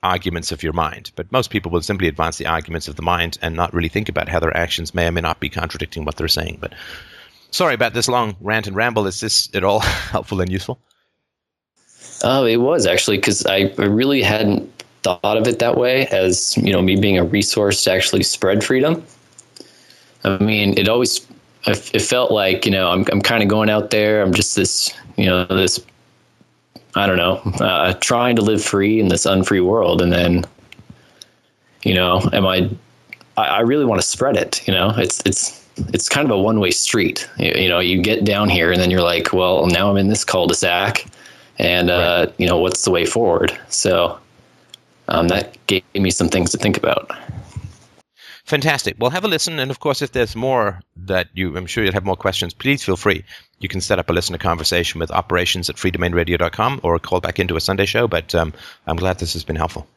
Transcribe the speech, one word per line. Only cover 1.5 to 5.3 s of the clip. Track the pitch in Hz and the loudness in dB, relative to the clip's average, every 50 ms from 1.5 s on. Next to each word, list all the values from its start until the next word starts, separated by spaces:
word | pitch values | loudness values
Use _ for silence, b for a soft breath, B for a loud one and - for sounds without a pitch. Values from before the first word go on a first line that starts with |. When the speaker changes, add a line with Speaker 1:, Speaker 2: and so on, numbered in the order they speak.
Speaker 1:
people | - 107 85 85 | -2 -4 -4 0
will | 82 87 | -2 -2
simply | 78 - 104 92 92 82 | 0 0 -4 0 0 -2
advance | 76 78 82 82 82 - | 0 0 -2 -4 -2 -6
the | - | -4
arguments | - 82 82 78 - 82 80 - - | -2 -2 -2 -4 -6 -10 -10 -8 -10
of | 76 | -12
the | 78 | -6
mind | 80 82 87 87 85 85 82 - | -2 -2 0 0 0 -4 -4 -6
and | - 82 82 | -6 -6 -2
not | 80 87 87 - | -2 -2 -2 0
really | 87 82 82 | -2 -2 0
think | - 104 107 - | -2 -4 -4 -2
about | 87 85 82 - | -4 -4 -4 -2
how | 87 87 | -2 0
their | 82 82 - | 0 0 0
actions | - 87 85 - - 82 78 - | 0 -2 -2 -4 -6 -8 -6 -2
may | 87 85 82 | -2 0 0
or | |
may | 85 85 | 0 -2
not | 82 82 | -2 -2